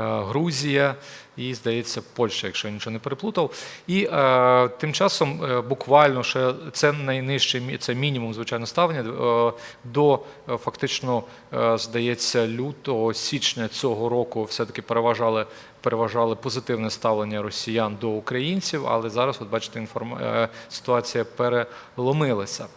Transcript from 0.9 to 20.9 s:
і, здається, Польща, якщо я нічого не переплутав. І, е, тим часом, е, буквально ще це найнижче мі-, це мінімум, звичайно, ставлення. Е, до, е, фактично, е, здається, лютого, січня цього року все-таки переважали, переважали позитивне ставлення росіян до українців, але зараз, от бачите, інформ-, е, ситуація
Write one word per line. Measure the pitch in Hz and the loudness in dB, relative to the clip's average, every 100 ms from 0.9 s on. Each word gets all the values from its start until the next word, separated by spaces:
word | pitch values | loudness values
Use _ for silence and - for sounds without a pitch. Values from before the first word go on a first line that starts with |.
| 127 - - - - | 0 -12 -18 -18 -10
і, | 127 | -8
здається, | 120 117 117 113 117 - | -4 -2 -2 -2 -8 -8
Польща, | - 113 - 101 | 0 0 0 -6
якщо | - 107 | -6 -6
я | |
нічого | 104 117 | -8 -8
не | 113 | -6
переплутав. | 139 135 220 196 151 - - - - | -6 -6 -4 0 -2 -4 -14 -14 -2
І, | 190 202 | 0 2
е, | 160 135 127 127 127 123 | 4 6 6 8 6 4
тим | - 151 | 0 -4
часом, | 143 190 - 143 156 | 2 2 4 0 0
е, | 151 123 | -2 -2
буквально | 120 135 - 143 147 131 | -2 -4 6 8 8 4
ще | 117 135 127 135 160 | 0 0 0 0 -6
це | - 147 | 2 2
найнижче | 147 135 131 131 135 - 127 | 2 -2 -2 0 0 0 -2
мі-, | 127 127 | -4 -6
це | - | -4
мінімум, | 123 147 131 113 | -2 0 0 -4
звичайно, | 110 113 117 113 | -6 -4 -6 -2
ставлення. | - 175 151 | 2 2 2
Е, | 113 - 120 117 117 117 - - | -4 0 2 4 4 0 -14 -16
до, | 120 127 147 135 - - - | -4 4 6 4 0 -16 -6
е, | 120 | -4
фактично, | - - 135 - 127 120 113 - - | -4 -4 -4 -4 -2 -2 -4 -16 -8
е, | 127 117 113 | 0 2 2
здається, | 117 120 120 120 - 123 113 | 0 -2 0 0 0 0 0
лютого, | 117 139 143 - 117 113 | -2 -6 -6 -4 0 0
січня | 107 - 143 - - 107 | -2 -4 -2 -2 -2 -6
цього | - 135 107 117 | -2 -2 0 0
року | 120 117 113 | 0 -2 -4
все-таки | 107 - 110 - | -4 -4 -4 -6
переважали, | - 117 117 113 117 110 107 - - - | -2 2 2 2 2 2 -2 -8 -20 -4
переважали | 123 113 113 117 113 | -2 2 2 2 2
позитивне | 110 131 131 117 117 110 | 0 -4 -6 -2 -2 -2
ставлення | - 117 107 104 107 | 0 0 2 0 -4
росіян | 104 - - 113 107 104 | -6 -6 -2 0 0 -2
до | 113 | -2
українців, | 107 - 127 147 190 - 156 131 | -2 -2 -4 -2 -2 -2 -4 0
але | 117 113 | 0 0
зараз, | 110 131 - | 0 0 -2
от | 104 | -4
бачите, | 113 - 117 | -4 -4 -10
інформ-, | 110 113 113 131 | -8 -8 -8 -6
е, | 120 113 113 - - | -2 0 0 -2 -14
ситуація | - - | -10 0